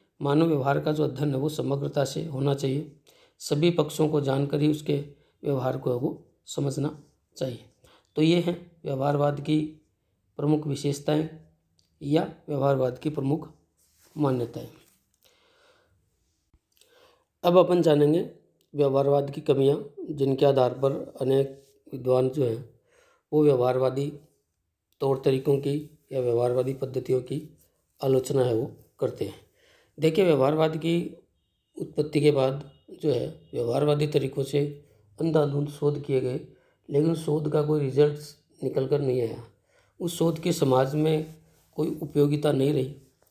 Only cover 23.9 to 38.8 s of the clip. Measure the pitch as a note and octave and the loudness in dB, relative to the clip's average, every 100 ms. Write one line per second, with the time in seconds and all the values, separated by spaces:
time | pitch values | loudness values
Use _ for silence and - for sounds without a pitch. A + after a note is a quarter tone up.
23.9 | C3+ C#3+ D3 - _ _ _ _ _ _ | 0 -6 -8 -18 _ _ _ _ _ _
24.9 | - C3+ C3+ C#3+ C3 D3 C#3 C#3 D3 D3 | -4 -2 0 0 0 2 0 0 -4 -6
25.9 | _ - C#3 B2 A#2 B2 B2 B2+ C3+ B2+ | _ -10 -4 0 0 2 0 -2 -4 -6
26.9 | B2+ B2 B2+ B2+ C#3+ - - _ _ _ | -6 -2 -2 -2 -8 -10 -18 _ _ _
27.9 | _ C3+ C3 C3 C#3 B2 A2+ C#3+ - _ | _ 0 0 2 0 2 0 -4 -10 _
28.9 | - A#2 - G2+ - _ _ _ _ _ | -6 -6 -4 -8 -10 _ _ _ _ _
29.9 | - D#3 D#3+ F#3 C#3+ C3 D#3 D#3 D#3+ E3 | -2 0 4 4 4 4 2 0 0 -2
30.9 | E3+ - - _ _ _ _ _ - - | -2 -2 -10 _ _ _ _ _ -14 -6
31.9 | - D3 D3+ D3 D3 C3 C#3+ - - - | -4 -2 2 4 4 2 -2 -10 -20 -20
32.9 | - D3+ B2 C3 - - B2 A#2 C3 D3 | -6 -2 -2 -4 -10 -10 -6 -2 0 2
33.9 | D3 D3+ D3 C3+ C#3+ C3+ D3 D3 - - | 2 0 0 -2 -4 -2 -2 -2 -6 -20
34.9 | _ _ - E3 D#3 C#3+ C#3+ D3 - D3 | _ _ -4 0 2 2 0 -4 -2 -2
35.9 | C#3+ C#3 C3 B2+ C#3+ - - _ _ - | -2 -2 -2 -2 -6 -10 -20 _ _ -4
36.9 | C#3+ D#3+ D#3+ D#3+ D3+ D3+ D#3 D3 D3+ C3+ | 0 2 0 -2 -2 0 0 0 0 0
37.9 | C3 D3 D3 - - _ _ C3+ C3 | 4 2 2 -12 -20 _ _ -4 -2